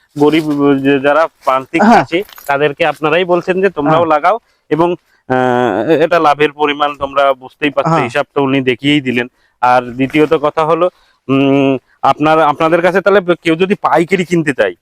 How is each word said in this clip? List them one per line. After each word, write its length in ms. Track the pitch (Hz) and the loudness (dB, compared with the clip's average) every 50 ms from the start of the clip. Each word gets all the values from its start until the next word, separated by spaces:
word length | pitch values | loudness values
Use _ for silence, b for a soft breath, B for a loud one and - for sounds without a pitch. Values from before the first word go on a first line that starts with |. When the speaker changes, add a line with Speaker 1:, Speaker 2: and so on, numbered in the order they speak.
| _ _ - 147 | _ _ -4 0
Speaker 1:
গরিব, 240 | 147 151 151 160 156 151 147 143 143 143 139 135 | 2 2 2 2 0 -2 -2 0 2 2 2 2
যে 200 | 135 139 143 135 | 2 0 0 2
যারা 280 | 131 143 143 151 165 151 | 2 0 2 2 0 -2
প্রান্তিক 560 | _ _ - 139 131 131 131 - - 165 202 | _ _ -4 -2 -2 -2 -2 -2 -2 0 2
Speaker 2:
হ্যাঁ। 220 | 220 233 190 151 | 4 4 4 2
Speaker 1:
চাষি, 180 | - 165 175 208 - - - - | 0 -4 -6 -6 -8 -14 -14 -6
তাদেরকে 400 | - 139 139 143 151 139 - 165 | -4 -2 0 0 -2 -2 -2 -4
আপনারাই 380 | 156 147 - 151 151 151 175 190 | -4 -2 -2 -2 -2 0 0 0
বলছেন 380 | 175 175 175 165 - 180 185 | 0 -2 -2 -2 -2 -4 -2
যে 80 | 190 196 | -2 -2
তোমরাও 260 | 175 151 143 156 160 | -2 -2 -2 0 0
Speaker 2:
হ্যাঁ। 100 | 165 175 | 0 2
Speaker 1:
লাগাও 340 | 165 156 147 147 175 214 233 _ _ _ _ _ - | 2 0 0 2 0 -2 -2 _ _ _ _ _ -4
এবং, 260 | 151 151 170 175 180 - _ _ _ _ _ - | -2 0 0 0 -2 -4 _ _ _ _ _ -4
আহ, 600 | 131 127 127 127 123 123 123 117 95 104 107 139 | -2 0 0 0 0 0 0 -2 -2 -2 -2 0
এটা 300 | 165 139 160 160 175 170 | 0 0 0 2 0 2
লাভের 320 | 160 147 143 139 151 151 | 2 2 2 2 0 -2
পরিমাণ 440 | 139 147 151 147 143 143 147 147 147 | -2 -2 -2 -2 -2 -2 -2 -4 -4
তোমরা 380 | 139 143 139 139 139 139 139 135 | -6 -8 -4 0 0 2 2 0
বুঝতেই 360 | 127 127 127 _ - 151 147 | -2 -6 -20 _ -6 -6 -4
পারছো, 220 | 135 143 131 160 | -2 -2 -2 0
Speaker 2:
হ্যাঁ। 120 | 165 160 139 | 0 -2 -2
Speaker 1:
হিসাবটা 380 | 120 120 147 135 - - 143 | -2 -4 -4 -6 -4 -2 -2
উনি 200 | 139 135 135 139 | -2 0 0 -2
দেখিয়েই 400 | 127 127 123 - 135 143 147 151 | 0 -2 -2 -2 -2 -2 -2 0
দিলেন। 260 | 131 131 117 123 120 123 _ _ _ _ _ - | -2 -2 -2 -4 -4 -6 _ _ _ _ _ -2
আর 200 | 120 123 123 127 | 0 2 2 2
দ্বিতীয়ত 520 | 123 123 117 127 131 131 156 156 151 143 160 | 0 -2 -4 -4 -4 -2 0 0 2 2 2
কথা 320 | 147 143 147 - - 156 | 0 -2 -2 -2 -2 -2
হলো, 240 | 151 170 165 175 180 - _ _ _ _ _ _ - | 0 0 0 0 -2 -4 _ _ _ _ _ _ -2
উম, 500 | 135 135 139 135 135 139 139 139 135 127 _ _ _ _ | 0 0 2 2 2 2 2 0 0 -2 _ _ _ _
আপনার, 400 | - 135 139 - 147 156 156 160 | -2 0 0 0 0 0 2 2
আপনাদের 400 | 160 147 143 - 165 160 170 170 | 2 0 0 0 0 0 0 2
কাছে 200 | 170 180 170 196 | 0 0 0 0
তাহলে 340 | 170 202 196 202 180 175 170 - | 0 2 0 0 0 0 -4 -4
কেউ 140 | - 170 160 | -2 -4 -2
যদি 200 | 160 185 185 208 | -2 0 -2 -2
পাইকারি 500 | - - - 147 156 175 - 190 185 180 | -2 -2 0 0 0 0 0 -2 -2 -2
কিনতে 280 | - 180 170 156 151 131 | -2 -2 -2 -2 -2 -2
চায় 220 | - 107 95 87 - | -2 -2 -2 -4 -8